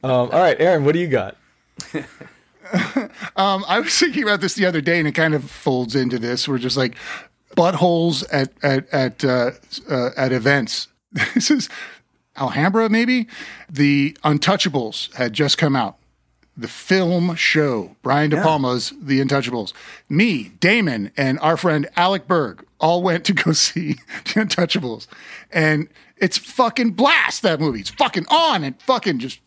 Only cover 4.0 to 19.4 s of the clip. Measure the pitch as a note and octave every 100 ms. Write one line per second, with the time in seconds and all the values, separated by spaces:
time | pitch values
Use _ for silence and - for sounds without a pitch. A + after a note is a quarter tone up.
4 | E4+ C#4 A3 G#3 F#3 - F#3 E3 C#3+ E3+
5 | D#3 D#3 D#3+ D3+ C3+ - - B2+ B2 C3+
6 | B2+ B2 A#2 B2 - C3 B2 B2+ B2+ -
7 | - - - _ _ - E3+ E3+ F3 E3+
8 | E3+ C#3 - D3 C3+ _ C#3+ C3+ C3 D3
9 | B2+ - C#3 B2+ A#2+ C3 _ - - C#3
10 | B2 C3 C3 B2+ A2+ C#3 A2+ - - _
11 | _ F#3+ - - - D4 - - - -
12 | _ _ _ - C3 A#2 E3 G3+ A3+ A3
13 | A#3 B3+ A3+ - - - - C#3+ C#3+ C#3+
14 | C#3+ - D3+ D3 - F#3 F#3+ C#3 A2+ -
15 | - - B2 A2 C#3+ - D#3 C3+ G#2+ -
16 | _ _ _ _ _ - A#2 - - F#3
17 | F3+ F3+ F3 E3+ - D#3 D3 A#2+ F2+ -
18 | B2+ C#3 D3+ D3+ E3+ D#3 B2+ B2 A2 D4+
19 | D#3+ C3+ C3+ C#3